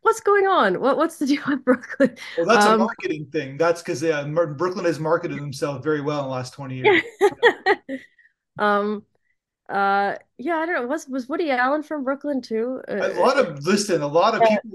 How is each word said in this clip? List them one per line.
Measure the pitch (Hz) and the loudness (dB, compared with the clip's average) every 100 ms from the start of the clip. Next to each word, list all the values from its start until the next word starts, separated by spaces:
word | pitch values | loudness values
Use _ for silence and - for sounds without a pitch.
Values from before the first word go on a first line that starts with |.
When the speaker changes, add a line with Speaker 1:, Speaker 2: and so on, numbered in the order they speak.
Speaker 1:
"What's | 440 440 | 0 2
going | - 403 392 | 2 4 4
on? | 349 214 180 | 4 4 2
What, | 247 262 | 0 2
what's | 320 - | 0 -2
the | 269 | 0
deal | 285 - | 0 0
with | 277 - | -2 2
Brooklyn?" | 247 - - - - - - | 0 0 0 0 0 -10 -4
Speaker 2:
Well, | 170 | 2
that's | 208 208 | 6 6
a | |
Speaker 1:
Um, | 220 | 4
Speaker 2:
marketing | 220 - 180 156 131 | 2 -4 -6 -6 -6
thing. | 160 135 135 | -6 -6 0
That's | 165 170 | 0 0
'cause, | - 156 | -2 -4
yeah, | 160 147 | -2 -2
Mer-, | 143 156 165 | -2 0 -2
Brooklyn | 139 185 185 175 | -2 -4 0 -2
has | 151 | -2
marketed | 156 165 170 143 | 0 0 0 -6
themselves | 143 131 151 135 | -8 -6 -6 -4
very | 143 151 | -2 -2
well | 143 147 | -2 -4
in | 135 | -4
the | |
last | 127 123 | -6 -8
twenty | - 135 131 | -12 -10 -2
years. | 233 349 - - | 0 0 -2 0
Speaker 1:
<laughs> | 370 - 453 - - - - 269 - _ _ _ _ - | 0 4 2 2 0 -2 -4 -14 -14 _ _ _ _ -4
Um, | 208 202 208 208 - _ _ _ _ _ - | 0 0 -2 -6 -10 _ _ _ _ _ -8
uh, | 196 196 202 202 - - - | -2 0 2 0 -4 -12 -12
yeah, | 254 320 | -6 -4
I | 330 | -2
don't | 330 | -4
know. | 240 | -4
Was, | - - | -6 -6
was | 262 240 | -8 -6
Woody | 320 330 | -4 -2
Allen | 254 254 302 | 0 0 0
from | 294 311 | -4 -6
Brooklyn | 254 277 294 269 | -4 -4 -4 -6
too? | 240 220 233 262 - | -4 -6 -4 -6 -6
Uh, | 202 185 | -4 -4
Speaker 2:
A | 180 | 2
lot | 208 269 | 2 4
of, | 190 147 147 | 0 -2 0
listen, | 208 - 165 | 0 2 -2
a | 147 | 2
lot | 156 208 220 | 2 2 4
of | |
Speaker 1:
yeah. | 226 208 | 4 4
Speaker 2:
people | 220 | -2